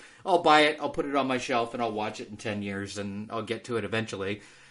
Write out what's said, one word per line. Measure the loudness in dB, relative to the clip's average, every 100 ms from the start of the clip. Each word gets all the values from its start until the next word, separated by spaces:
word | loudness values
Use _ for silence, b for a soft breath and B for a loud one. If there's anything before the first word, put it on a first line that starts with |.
| b b 2
I'll | 4
buy | 8 8
it. | 6 2
I'll | -4
put | -4 0
it | 0
on | 2
my | 0
shelf, | 0 0 0
and | -2
I'll | -2
watch | -2 -4 -6
it | -12
in | -8
ten | -4 -4
years, | -4 -4 -6 -6
and | -6 -8 -6
I'll | -6
get | -4 -6 -4
to | -4
it |
eventually." | -2 -2 -2 -4 -4 -6 b b b